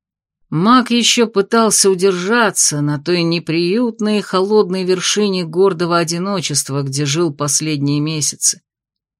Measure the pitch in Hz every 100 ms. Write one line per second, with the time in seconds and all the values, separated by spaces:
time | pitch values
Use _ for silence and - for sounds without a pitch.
0 | _ _ _ _ _ 151 202 254 247 240
1 | 220 - 226 294 294 233 220 - 196 185
2 | 196 180 185 240 214 - - 147 147 147
3 | 147 175 165 170 165 160 175 214 240 226
4 | 214 208 196 185 196 214 190 185 185 185
5 | - 202 208 185 165 170 196 165 170 170
6 | 165 170 190 196 147 143 - 139 139 135
7 | 147 156 170 139 147 - 156 147 143 147
8 | 151 156 143 - - - _ _ _ _
9 | _ _